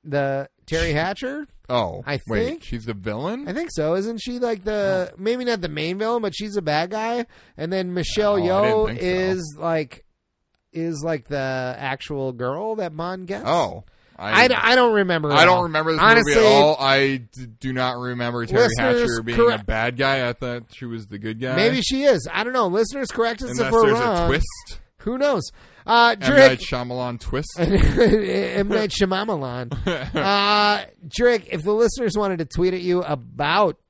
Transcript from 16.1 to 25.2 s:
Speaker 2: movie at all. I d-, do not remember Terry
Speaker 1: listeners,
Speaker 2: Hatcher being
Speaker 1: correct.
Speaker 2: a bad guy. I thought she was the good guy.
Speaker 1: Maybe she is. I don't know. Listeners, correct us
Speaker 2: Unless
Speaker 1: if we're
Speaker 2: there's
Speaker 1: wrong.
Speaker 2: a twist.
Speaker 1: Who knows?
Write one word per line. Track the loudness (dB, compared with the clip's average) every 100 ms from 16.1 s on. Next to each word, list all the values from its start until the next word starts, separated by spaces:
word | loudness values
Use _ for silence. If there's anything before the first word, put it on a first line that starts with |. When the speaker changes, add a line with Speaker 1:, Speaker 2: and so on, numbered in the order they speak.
| 6 6 6
Speaker 2:
movie | 8
at |
all. | 8 6 4
I | 4 4 4 0
d-, | -8 -16 -16 -10
do | -6
not | -2 -2 -4
remember | -6 -4 -4 -4 0
Terry | 2
Speaker 1:
listeners, | 2 2 2 2 0
Speaker 2:
Hatcher | -2
being | -2 2
Speaker 1:
correct. | 2 2
Speaker 2:
a | -2
bad | -2 -2 0
guy. | 0 0 -2
I |
thought | -4 -8 -8 -12
she | -16
was | -12 -12 -12
the | -10
good | -8 -6
guy. | -4 0
Speaker 1:
Maybe | 2 0
she | -2 0
is. | 2 2 0
I | -4
don't | -2
know. | 0 0
Listeners, | 0 -2 -4 -6
correct | -2 -2 -2
us | -6
Speaker 2:
Unless | -2 2
Speaker 1:
if |
we're | 4 4
Speaker 2:
there's | 4
Speaker 1:
wrong. | 2 2
Speaker 2:
a | 2
twist. | 2 0 -6 -12 -16 -18 _
Speaker 1:
Who | -6
knows? | -2